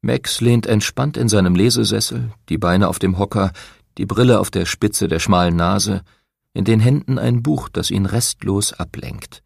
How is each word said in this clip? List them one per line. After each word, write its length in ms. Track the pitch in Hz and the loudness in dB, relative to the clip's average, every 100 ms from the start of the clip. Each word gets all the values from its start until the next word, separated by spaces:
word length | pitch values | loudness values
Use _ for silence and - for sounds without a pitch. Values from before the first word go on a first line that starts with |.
Max 400 | - 131 - - | -2 -2 -4 0
lehnt 260 | 117 120 - | 2 2 2
entspannt 500 | 107 - - 143 - | 0 0 -4 -4 0
in 120 | 117 | 2
seinem 260 | 110 92 90 | 4 4 4
Lesesessel, 760 | 113 113 110 - - 120 117 - _ | 4 2 0 0 -4 -6 -8 -10 _
die 80 | 80 | -2
Beine 300 | 87 90 98 | 2 2 2
auf 120 | - | 0
dem 180 | 95 92 | -2 0
Hocker, 340 | 98 107 98 - - _ _ - | -2 0 -2 -4 -20 _ _ -10
die 80 | 98 | -4
Brille 340 | 101 127 110 | 2 4 4
auf 120 | 95 | 2
der 140 | 95 87 | -2 -4
Spitze 420 | - 104 - 98 | -2 -2 0 -2
der 120 | 80 | -2
schmalen 360 | - 90 87 85 | 2 2 4 2
Nase, 460 | 85 98 101 95 - _ _ _ _ | 0 0 -2 -4 -8 _ _ _ _
in 120 | - 98 | -4 2
den 140 | 113 | 4
Händen 380 | 117 143 - 131 | 4 2 0 -2
ein 260 | 120 120 | 0 0
Buch, 260 | 123 151 - | 0 -2 -4
das 220 | - - | -6 -4
ihn 140 | 98 98 | -2 0
restlos 680 | 110 - - 101 98 101 | 0 -4 -6 -4 -2 -2
ablenkt. 680 | - 87 - - - - - | -6 -10 -10 -12 -12 -16 -20